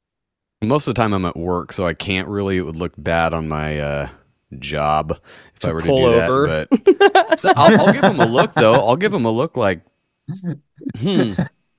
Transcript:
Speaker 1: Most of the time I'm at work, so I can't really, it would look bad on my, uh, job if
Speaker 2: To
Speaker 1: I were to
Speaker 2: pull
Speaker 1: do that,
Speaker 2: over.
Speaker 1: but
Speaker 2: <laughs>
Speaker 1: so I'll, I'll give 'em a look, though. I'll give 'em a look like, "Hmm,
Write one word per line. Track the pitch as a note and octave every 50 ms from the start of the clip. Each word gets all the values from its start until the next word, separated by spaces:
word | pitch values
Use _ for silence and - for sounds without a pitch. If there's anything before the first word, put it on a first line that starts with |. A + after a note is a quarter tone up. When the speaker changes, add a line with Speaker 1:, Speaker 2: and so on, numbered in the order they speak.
| _ _ _ _ _ _ _ _ _ _ _ - G#2
Speaker 1:
Most | A2 C3+ D3+ -
of | - A2
the | B2
time | A2+ G#2+ G2+
I'm | F#2+ F2+
at | F2 -
work, | - E2 F2+ F2+ F2 D#2 -
so | - - F#2
I | E2+ D#2
can't | - - - F#2+ F#2 F#2
really, | E2 G#2 G2+ G2 G2 F#2+
it | F#2
would | F2 D2 E2
look | D#2+ F2+ E2+ -
bad | - D2+ - E2 E2+ E2 D#2+ E2
on | E2 D#2+
my, | D#2 D#2 D2+ D#2 D2+ D2+ D2
uh, | D2 C#2+ C#2+ C#2+ C#2+ C2+ - _ _ _ _ _ _ - C2 C2
job | B1+ C#2 D2+ D2 D2 D2+ D2+ D2+ D2+ D#2 E2 - _ - - - - _ _
if | - -
Speaker 2:
To |
Speaker 1:
I | F2 D#2+
were | D#2+
to | E2 -
Speaker 2:
pull |
Speaker 1:
do | C#3 C3 C3 A#2+
that, | A#2 A#2 - B2 B2+ C3+
Speaker 2:
over. |
Speaker 1:
but | C#3+ - - D#2 D#2 -
Speaker 2:
<laughs> | C#4 - - G4 - - G4 G4 - F4+ - - D#4+
Speaker 1:
so | - - F#4+ F#4
I'll, | - C#3+ A3 A3
I'll | - - G3+
give | - - -
'em | G3 G3+ C#3+
a | A#2+
look, | A2+ A#2 B2+ - - -
though. | D3+ A#2+ A2 A#2 C3+
I'll | G2+ A2 B2
give | D#3+ G3 G#3+ G3+
'em | E3+ A#2
a | A2+
look | A2 A#2 C#3+ - -
like, | C3 A2+ G2 F2+ E2 _ _ _ _ _ _ _ _ _ - E3+ F#3+ F#3 F3 C#3 - _ _ _ - - C4+ -
"Hmm, | G#2+ A#2 F#3+ G3 - - G#2+ F#2+ - - - _ _ _ _ _